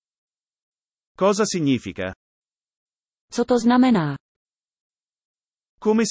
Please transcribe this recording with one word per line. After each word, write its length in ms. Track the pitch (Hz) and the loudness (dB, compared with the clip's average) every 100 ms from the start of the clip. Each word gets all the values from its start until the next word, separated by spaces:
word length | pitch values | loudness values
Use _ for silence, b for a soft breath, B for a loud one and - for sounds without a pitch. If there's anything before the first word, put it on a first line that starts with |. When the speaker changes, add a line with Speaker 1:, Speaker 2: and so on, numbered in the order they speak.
| _ _ _ _ _ _ _ _ _ _ _ - | _ _ _ _ _ _ _ _ _ _ _ -2
Speaker 1:
Cosa 240 | 190 202 208 | 0 0 -2
significa? 680 | 180 143 123 98 87 92 - _ _ _ _ _ _ _ _ _ _ _ | -2 0 -2 -4 -10 -10 -10 _ _ _ _ _ _ _ _ _ _ _
Speaker 2:
Co 140 | - 240 | -6 0
to 140 | 247 | 0
znamená? 560 | 233 247 262 214 147 139 _ _ _ _ _ _ _ _ _ _ _ _ _ _ _ _ | 2 4 4 2 -2 -8 _ _ _ _ _ _ _ _ _ _ _ _ _ _ _ _
Speaker 1:
Come 200 | 214 220 220 | -2 0 0